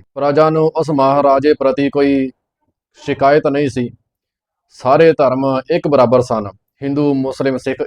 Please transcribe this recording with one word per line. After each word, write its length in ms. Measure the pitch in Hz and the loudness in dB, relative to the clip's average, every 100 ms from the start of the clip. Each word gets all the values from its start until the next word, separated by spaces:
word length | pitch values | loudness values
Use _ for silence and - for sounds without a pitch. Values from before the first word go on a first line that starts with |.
| - | -14
ਪ੍ਰਜਾ 360 | 139 143 143 156 | -6 -2 2 2
ਨੂੰ 160 | 160 156 160 | 2 0 -2
ਉਸ 140 | 151 | -2
ਮਹਾਰਾਜੇ 640 | 143 135 143 139 135 147 | 0 2 2 2 2 2
ਪ੍ਰਤੀ 360 | 147 135 139 143 | 0 0 0 -2
ਕੋਈ 400 | 143 139 139 131 - _ _ _ _ _ _ | 0 0 0 -4 -10 _ _ _ _ _ _
ਸ਼ਿਕਾਇਤ 460 | - 139 139 151 151 | -8 -2 2 2 0
ਨਹੀਂ 220 | 143 143 | -2 -2
ਸੀ। 200 | 123 120 - _ _ _ _ _ _ _ - | -4 -6 -10 _ _ _ _ _ _ _ -6
ਸਾਰੇ 320 | 127 151 165 | 0 4 4
ਧਰਮ 320 | 151 131 131 135 131 - | 4 0 0 -2 -4 -2
ਇੱਕ 160 | 170 160 | -4 0
ਬਰਾਬਰ 340 | 139 120 127 | 2 4 2
ਸਨ। 260 | 123 110 101 95 _ _ | 0 -4 -6 -14 _ _
ਹਿੰਦੂ, 320 | 139 143 147 | -6 -2 -2
ਮੁਸਲਿਮ, 440 | 139 135 - 135 127 | -2 -4 -4 -4 -4
ਸਿੱਖ, 240 | 135 123 | -6 -6